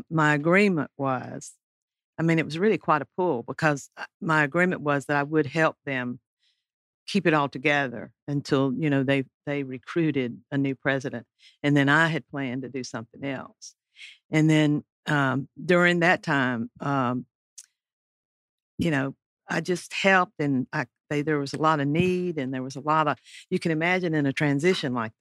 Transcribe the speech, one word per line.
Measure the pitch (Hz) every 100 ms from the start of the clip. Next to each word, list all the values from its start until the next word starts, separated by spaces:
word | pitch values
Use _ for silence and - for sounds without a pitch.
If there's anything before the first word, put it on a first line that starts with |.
| -
my | 160 151
agreement | 147 151 185 208 170 131 -
was, | 135 127 123 135 - - _ _ _ _ _ -
I |
mean, | 165 165
it | 151
was | 160
really | 208 180
quite | - 151
a | 135 -
pull | 180 123
because, | 123 135 156 143 - -
uh, | - -
my | 170 156
agreement | 147 165 180 180
was | 143 143 131
that | 147
I |
would | 143 156 135
help | 160 156 - -
them | 135 123 123 _ _ _ _ _ _ _ _ -
keep | 202 170
it |
all | 156 139
together | 139 147 143 135 117 92 _ -
until, | 143 - 139 135
you | 127 160
know, | 139
they, | 135 139 131 _ -
they | 143
recruited | 135 127 - 170 160 139 123 120 -
a | 139
new | 139 131
president. | 143 135 127 120 - _ _ _
And | 147 143
then | 139
I | 151 165
had | 151 -
planned | 143 131 127
to | 123
do | 135
something | 123 120 113 123
else. | 139 131 - _ - _ _ - - - -
And | 156 156
then, | 156 151 147 - _ -
um, | 147 135 131 - -
during | 160 175 175 175
that | 170 180
time, | - 139 127 120 117 -
um, | 139 139 123 123 123 _ _ - - _ _ _ _ _ _ _ _ _ _ -
you | 170
know, | 143 135 - _ _ -
I | 160
just | 165 175 -
helped | - 196 190 180 -
and | 147 131 120
I, | 156 131 _ -
they, | 147
there | 147 151
was | 139
a | 139
lot | 156 156
of | 143
need | 156 185 180 180 156
and | 131
there | 131
was | 127 135
a |
lot | 147 156 151
of, | 131 - - -
you | 180
can | 175
imagine | 156 170 185 180
in | 156 139
a |
transition | 135 147 139 170 190 147
like | 123 110 -